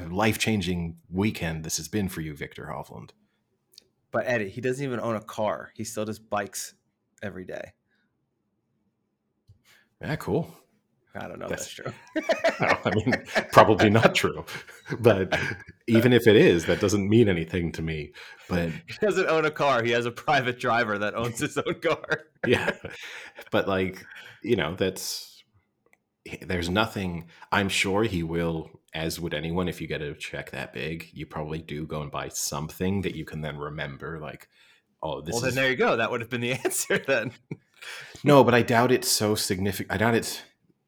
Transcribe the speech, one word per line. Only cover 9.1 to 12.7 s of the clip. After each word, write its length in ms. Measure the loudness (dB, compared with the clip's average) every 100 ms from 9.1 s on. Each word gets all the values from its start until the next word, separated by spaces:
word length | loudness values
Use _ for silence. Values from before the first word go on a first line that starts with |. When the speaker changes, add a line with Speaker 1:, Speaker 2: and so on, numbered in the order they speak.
| _ _ _ _ _ _ _ _ -14
Speaker 1:
Yeah, 140 | -8 -8
cool. 360 | -2 -2 -2 -12 _ _ _ _ _ -14
Speaker 2:
I 120 | -12
don't 120 | -10
know 80 | -6
Speaker 1:
That's 200 | -6 -8 -12
Speaker 2:
if 40 |
that's 460 | -12 -14 -10 -8 -2 0
true. 180 | 0 0
<laughs> 80 |
Speaker 1:
No, 100 | 0